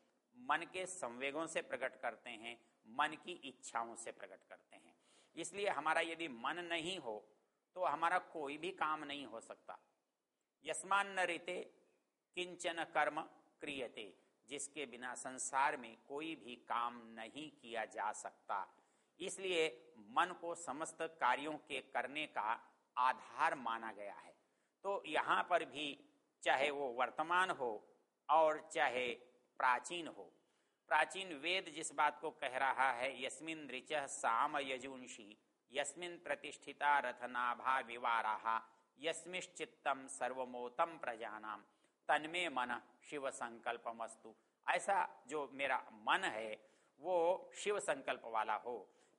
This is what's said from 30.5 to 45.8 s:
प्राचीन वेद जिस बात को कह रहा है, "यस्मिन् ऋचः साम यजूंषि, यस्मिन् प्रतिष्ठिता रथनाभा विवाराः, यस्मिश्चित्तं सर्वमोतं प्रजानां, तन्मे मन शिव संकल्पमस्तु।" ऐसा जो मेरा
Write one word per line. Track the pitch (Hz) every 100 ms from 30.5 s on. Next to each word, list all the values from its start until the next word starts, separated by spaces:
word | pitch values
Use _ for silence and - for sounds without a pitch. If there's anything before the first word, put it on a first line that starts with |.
| _ _ _ -
प्राचीन | 156 156 190 190
वेद | 147 156 185
जिस | 175 147 156
बात | 143 147 -
को | 160
कह | - 135 127
रहा | 135 120 135
है, | 120 131 123
"यस्मिन् | 131 - 156 160 143
ऋचः | 127 - 151 139
साम | - 127 117 147 151
यजूंषि, | 135 131 135 131 123 - 104 107 _ _ _
यस्मिन् | 123 139 160 175 170
प्रतिष्ठिता | - 143 151 - - 135 143 143
रथनाभा | 123 123 123 127 123 120 117 131
विवाराः, | 117 120 123 113 107 107 113 113 - _ _ -
यस्मिश्चित्तं | 147 160 170 180 - - 156 - 151 135 135
सर्वमोतं | - 123 131 127 123 123 120 170 160
प्रजानां, | 127 113 113 107 107 104 - _ _ _ -
तन्मे | 151 156 175 175
मन | 127 123 120 - - -
शिव | 151 135
संकल्पमस्तु।" | - 120 117 120 117 123 113 110 - 113 107 _ _ -
ऐसा | 175 175 190 - - -
जो | 151 135
मेरा | 135 139 123